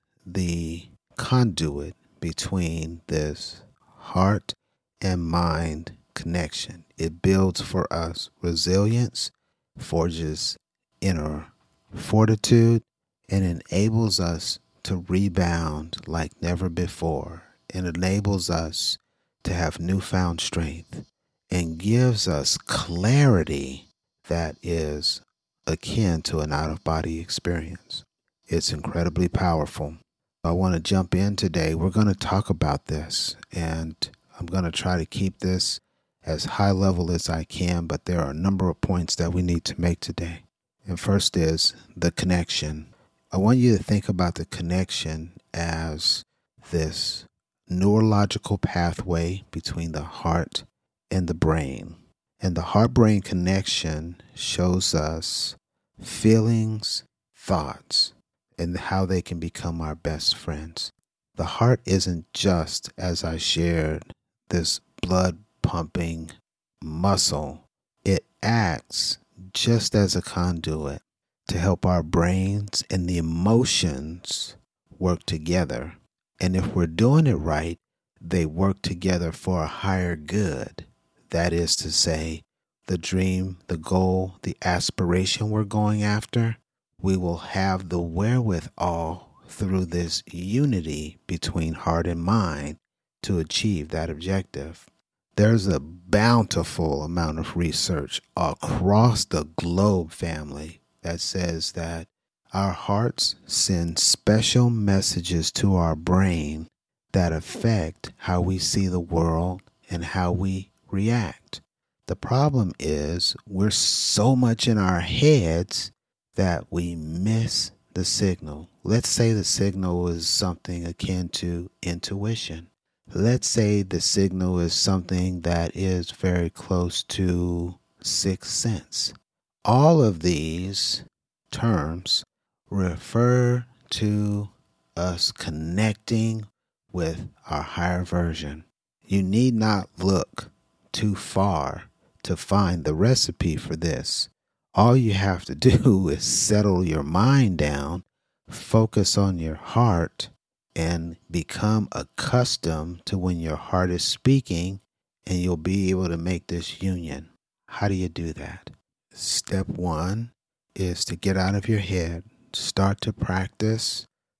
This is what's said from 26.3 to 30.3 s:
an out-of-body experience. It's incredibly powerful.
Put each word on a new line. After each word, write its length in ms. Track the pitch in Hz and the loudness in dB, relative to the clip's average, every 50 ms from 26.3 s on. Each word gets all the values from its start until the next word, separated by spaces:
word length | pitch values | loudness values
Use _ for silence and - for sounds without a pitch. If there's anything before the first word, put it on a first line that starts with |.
| - 80 | -2 -2
an 120 | 76 76 73 | -2 -2 -2
out-of-body 640 | 73 80 78 80 80 - 80 80 80 76 82 80 82 | -2 -2 -4 -6 -4 -2 -2 -2 -2 -2 -4 -6 -6
experience. 840 | 85 - - - - 90 87 82 80 82 87 - _ - - - - _ _ _ _ _ _ _ _ | -6 -8 -8 -6 -4 -2 -4 -4 -4 -8 -12 -14 _ -14 -14 -14 -14 _ _ _ _ _ _ _ _
It's 260 | - 87 82 - - | -4 -2 -2 -2 -2
incredibly 560 | 85 76 - - - 85 85 85 78 87 92 85 | -4 -4 -6 -4 -2 -2 -2 0 0 0 0 0
powerful. 680 | - - 98 87 82 80 73 73 - - 76 73 80 80 _ _ _ _ _ _ | 0 2 2 2 2 2 0 -4 -6 -8 -8 -8 -10 -14 _ _ _ _ _ _